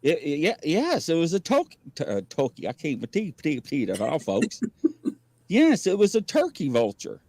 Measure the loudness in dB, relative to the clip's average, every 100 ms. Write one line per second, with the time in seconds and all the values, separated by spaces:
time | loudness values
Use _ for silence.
0 | 2 0 -2 -2 0 -2 0 0 2 -2
1 | 0 0 2 0 0 0 0 -8 -20 -10
2 | -4 -4 -6 -2 -2 -2 -8 -6 -6 -6
3 | -4 -4 -4 -6 -4 -4 -4 -2 -2 -2
4 | -2 -2 -2 -2 -2 -4 -8 _ -4 -4
5 | -10 -10 _ _ _ 4 6 4 2 2
6 | 4 2 0 0 0 0 0 2 0 -2
7 | -12 -14